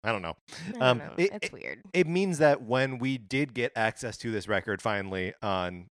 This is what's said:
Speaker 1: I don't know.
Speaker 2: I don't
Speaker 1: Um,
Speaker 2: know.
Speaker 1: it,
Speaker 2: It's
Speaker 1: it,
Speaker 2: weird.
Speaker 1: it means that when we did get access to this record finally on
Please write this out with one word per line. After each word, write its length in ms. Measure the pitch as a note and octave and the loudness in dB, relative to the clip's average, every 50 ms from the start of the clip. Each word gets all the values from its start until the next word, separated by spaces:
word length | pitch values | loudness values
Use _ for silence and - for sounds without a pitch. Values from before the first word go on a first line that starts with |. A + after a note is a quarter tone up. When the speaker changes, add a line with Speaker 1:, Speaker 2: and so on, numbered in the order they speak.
| - | 0
Speaker 1:
I 80 | A2 | -2
don't 100 | A2+ G2+ | -2 -2
know. 140 | F2+ E2 D#2+ _ _ - - - E3 | -2 -6 -8 _ _ -18 -16 -14 -12
Speaker 2:
I 40 | F#3 A#3 | -12 -4
don't 80 | A#3+ | 2
Speaker 1:
Um, 160 | - B2+ B2 A#2 | 4 4 4 4
Speaker 2:
know. 140 | - - - | 0 -8 -2
Speaker 1:
it, 140 | - F3 G3+ - | 0 0 0 0
Speaker 2:
It's 120 | - - | -4 -8
Speaker 1:
it, 60 | E3 - | -8 -8
Speaker 2:
weird. 280 | - - - D2 A#2+ _ - - | -10 -12 -12 -12 -12 _ -2 2
Speaker 1:
it 140 | F3+ F3+ | 2 2
means 300 | D#3 E3+ F3+ G3 F#3+ F3 C#3+ | 4 2 2 2 2 2 6
that 220 | D#3 D3 C#3+ C3+ | 6 6 6 4
when 360 | B2+ G#2+ A#2+ C3 C3+ C3+ C3 A#2+ | 2 0 2 2 2 2 0 -2
we 180 | A#2+ C3 C3+ | 0 -2 -2
did 360 | B2 G#2+ F#2 B2+ C3+ D3 C#3 A2 | -2 -4 -2 0 0 0 0 -2
get 180 | B2 A#2+ A#2 _ | -2 -2 -2 _
access 420 | A2+ A2 A2 - - - A#2 G#2+ | 0 0 0 0 -2 -8 -8 -8
to 140 | - - A#2 | -6 -6 -4
this 160 | A2 G#2 F#2+ | -4 -4 0
record 340 | G#2 G#2 F#2+ - - G2+ F#2+ | 0 0 0 2 0 -4 -2
finally 520 | - A2+ G#2 G2+ F#2+ G2 F#2+ F#2+ F#2 F#2 - _ | 0 0 0 0 -2 -4 -4 -2 -2 -4 -4 _
on 460 | - G#2 G2 F#2 F2+ F2+ F2+ F2 F2 - _ | -2 -2 0 0 0 -2 -6 -10 -14 -18 _